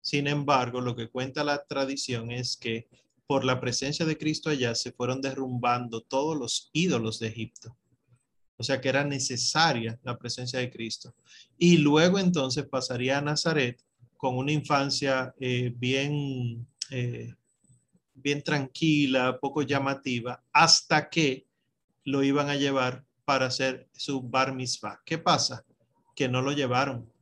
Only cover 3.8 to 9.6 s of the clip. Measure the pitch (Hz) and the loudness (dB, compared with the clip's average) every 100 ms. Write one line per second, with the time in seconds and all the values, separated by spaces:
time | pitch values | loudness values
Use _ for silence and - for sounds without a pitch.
3.8 | 135 147 160 156 151 151 160 147 120 113 | -4 -2 -2 -2 -4 -4 -2 -2 -2 -2
4.8 | 123 - 123 131 135 131 131 123 120 120 | -6 -4 -4 -2 -4 -6 -6 -2 0 -2
5.8 | 123 113 - 135 151 156 120 - - 156 | -4 -10 -4 -2 -2 -4 -4 -6 -4 0
6.8 | 180 123 110 110 113 113 113 - 120 - | 2 2 -2 -4 -6 -6 -10 -12 -20 -20
7.8 | _ _ _ _ _ _ _ _ 120 131 | _ _ _ _ _ _ _ _ -2 0
8.8 | 131 131 147 139 - 123 - 156 | 2 2 0 -2 -4 -2 -2 2